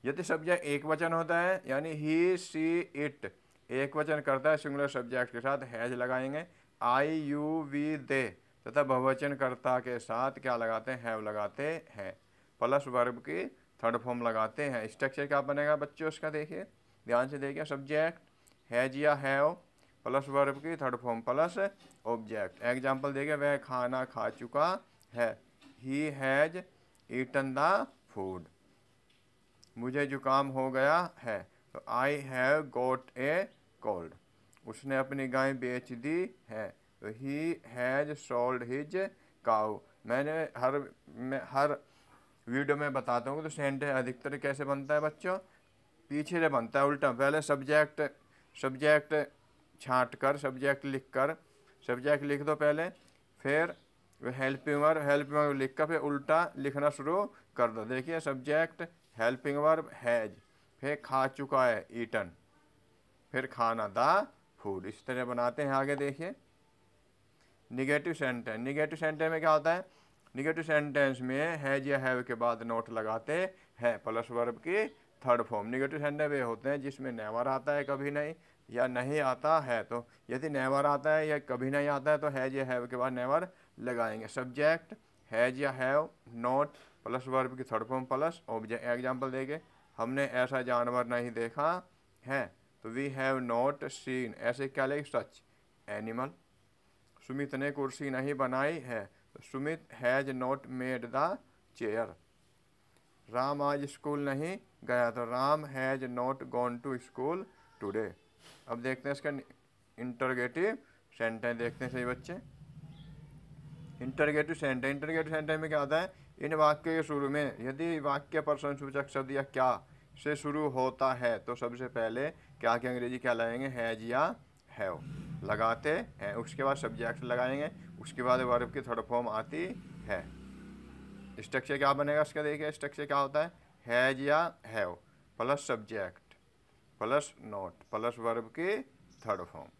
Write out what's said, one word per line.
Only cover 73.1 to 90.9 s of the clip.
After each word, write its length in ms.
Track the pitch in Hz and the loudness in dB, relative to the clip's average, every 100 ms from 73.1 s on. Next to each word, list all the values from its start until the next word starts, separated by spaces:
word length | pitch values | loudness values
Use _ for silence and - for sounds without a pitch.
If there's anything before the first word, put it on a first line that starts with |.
| 113 113 160 185 185 - - | -4 -2 -2 -2 -6 -20 0
हैं, 200 | 120 107 | 0 0
प्लस 280 | 110 113 117 | -2 -2 -2
वर्ब 280 | 120 120 113 | 0 0 -2
की 300 | 160 196 220 - _ _ | -2 0 -2 -6 _ _
थर्ड 200 | - 120 | 4 4
फॉर्म। 260 | 117 110 104 | 4 -2 -2
नेगेटिव 300 | 127 139 151 | -2 -2 0
सेंटेंस 320 | 147 147 151 | -2 0 0
वे 100 | 143 | 2
होते 280 | 120 113 127 | 0 -2 -2
हैं 120 | 143 | -2
जिसमें 320 | 135 135 131 | -4 -6 -8
नेवर 360 | 117 107 113 127 | -6 -4 0 0
आता 240 | 131 139 | 0 0
है, 120 | 143 | 0
कभी 260 | 139 135 143 | 0 -2 -2
नहीं, 240 | 143 147 165 _ _ - | -2 -4 -8 _ _ -8
या 160 | 117 127 | 0 2
नहीं 340 | 123 127 151 | 2 0 2
आता 400 | 135 127 151 160 | 2 2 4 4
है। 240 | 135 117 | 4 0
तो 240 | 104 120 120 _ - | 0 -6 -6 _ -6
यदि 180 | 127 151 | -4 -2
नेवर 380 | 139 131 139 143 | 0 2 4 4
आता 280 | 143 147 | 4 4
है 140 | 156 156 | 2 2
या 100 | 147 | 0
कभी 320 | - 123 131 | -2 -2 0
नहीं 180 | 143 143 | 2 2
आता 220 | 139 135 | 0 2
है, 80 | 151 | 2
तो 100 | 151 | 2
हैज 260 | 135 131 | 0 -2
या 100 | 135 | -2
हैव 220 | 131 123 120 | 0 -2 -2
के 100 | 123 | -2
बाद 160 | 127 | -2
नेवर 360 | 127 123 151 180 - _ - | 0 2 0 0 -10 _ -8
लगाएंगे। 500 | 117 120 113 110 107 | -4 -2 -2 -2 -6
सब्जेक्ट 640 | - 127 123 151 165 165 214 _ _ _ | -6 -6 2 4 4 -2 -20 _ _ _
हैज 280 | 113 123 131 | 2 2 2
या 120 | 139 | -2
हैव, 400 | 131 131 143 160 - - | 0 2 2 2 -8 -16
नॉट 400 | 117 120 135 147 - - _ | -2 0 2 2 -2 -20 _
प्लस 220 | 110 123 123 | -6 -4 0
वर्ब 300 | 131 131 127 | 0 0 -4
की 60 | |
थर्ड 220 | 127 110 | -2 -2
फॉर्म 200 | 110 131 | 0 -4
प्लस 380 | 127 131 160 170 - | -2 0 0 -2 -6
ऑब्जेक्ट। 360 | 117 110 113 | -6 -4 -6
एग्जांपल 460 | 120 120 127 127 131 | -2 0 0 -2 -2
देंगे, 300 | 131 135 156 - _ _ - | -4 -4 -6 -10 _ _ -6
हमने 280 | 117 131 | -2 0
ऐसा 380 | 139 123 127 135 | 0 2 2 0
जानवर 440 | 127 123 120 | 2 2 2